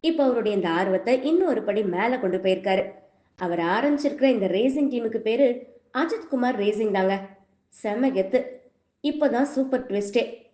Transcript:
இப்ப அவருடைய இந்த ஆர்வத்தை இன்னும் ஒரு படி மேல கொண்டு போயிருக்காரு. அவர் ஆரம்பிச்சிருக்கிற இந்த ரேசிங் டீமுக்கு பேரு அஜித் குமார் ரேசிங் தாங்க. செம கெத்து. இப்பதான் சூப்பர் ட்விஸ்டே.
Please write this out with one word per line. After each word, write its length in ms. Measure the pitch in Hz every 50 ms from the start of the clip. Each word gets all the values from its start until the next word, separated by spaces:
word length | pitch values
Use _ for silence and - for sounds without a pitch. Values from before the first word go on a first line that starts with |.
இப்ப 240 | - 320 330 320 285
அவருடைய 320 | 262 247 233 214 214 208
இந்த 120 | 196 175 175
ஆர்வத்தை 540 | 165 170 190 196 190 185 - 226 254 254 269
இன்னும் 260 | 294 320 349 381 349
ஒரு 140 | 262 214 -
படி 200 | - 202 208 214
மேல 360 | 190 175 180 202 240 254 254
கொண்டு 200 | - 190 180 190
போயிருக்காரு. 540 | 190 190 190 185 185 202 190 196 - - - - - - _ _ _ _ _
அவர் 220 | _ 185 180 175 170
ஆரம்பிச்சிருக்கிற 640 | 165 170 180 220 247 294 294 285 294 285 - - 254
இந்த 240 | 269 247 220 190
ரேசிங் 420 | 190 175 190 226 269 262 302 285 269
டீமுக்கு 300 | 247 240 233 220 220 220
பேரு 480 | - 220 226 240 285 247 240 247 - - - - _ _ _ 254
அஜித் 300 | 302 330 466 427 339 -
குமார் 320 | - 254 247 247 254 202
ரேசிங் 320 | 202 208 214 208 226 214 196
தாங்க. 280 | 190 190 190 196 190 190 - - - _ _ _ _ _ _
செம 400 | _ - - 220 208 220 262 269
கெத்து. 360 | - 196 190 190 - - - - - - - - _ _ _ _ _ _ _
இப்பதான் 400 | 294 311 302 294 277 220 240 277
சூப்பர் 440 | 277 - 262 269 262 - 247 254
ட்விஸ்டே. 520 | - 196 202 202 202 - 240 220 - - - - _